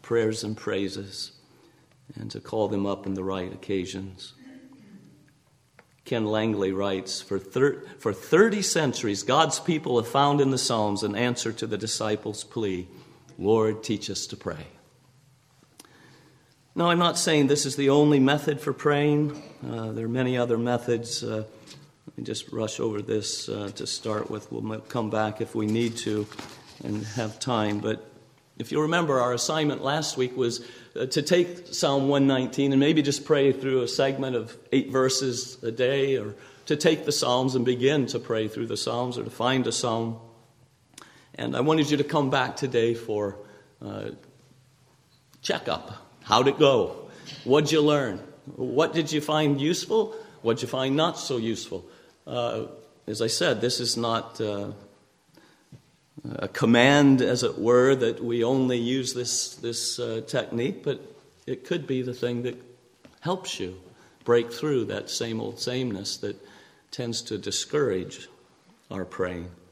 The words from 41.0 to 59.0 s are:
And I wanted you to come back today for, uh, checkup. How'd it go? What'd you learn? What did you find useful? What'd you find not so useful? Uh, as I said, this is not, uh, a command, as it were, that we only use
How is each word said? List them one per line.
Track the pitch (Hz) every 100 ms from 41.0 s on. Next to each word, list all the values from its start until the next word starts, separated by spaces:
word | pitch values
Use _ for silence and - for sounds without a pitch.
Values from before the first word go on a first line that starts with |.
| - - _
And | - 123 131
I |
wanted | 139 160 139
you | 143
to |
come | 143 156 135
back | 135 127
today | - 131 120 117
for, | 117 - 104 101 95 - - - _
uh, | 101 104 107 - - _ _ _ _ _ _ _ _ _ _ _
checkup. | - - - 78 - - - -
How'd | - 110 131
it | 139
go? | 143 127 92 - - - - -
What'd | 117 143 151
you | 160
learn? | 147 147 127 92 - - -
What | - 127 123 160
did | 165 151
you | 151
find | 147 156 151 139
useful? | 147 180 - 151 147 - - -
What'd | 113 117
you | 123
find | 131 131
not | 139 165 170
so | - 127
useful? | 113 110 - 92 - - - _ -
Uh, | 123 120 110 - - - _ -
as | 107
I | 113
said, | - 175 113
this | 120 -
is | 120 -
not, | 117 113 - -
uh, | 107 101 101 104 - _ _ _ _ _ _ _ _ - _ _ _ - 117
a | - 101
command, | - 117 120 131 143 139 135
as | 117 123
it | 123 -
were, | 107 123 127
that | 135 117 -
we | 117 120
only | 117 135 127 123
use | 117 135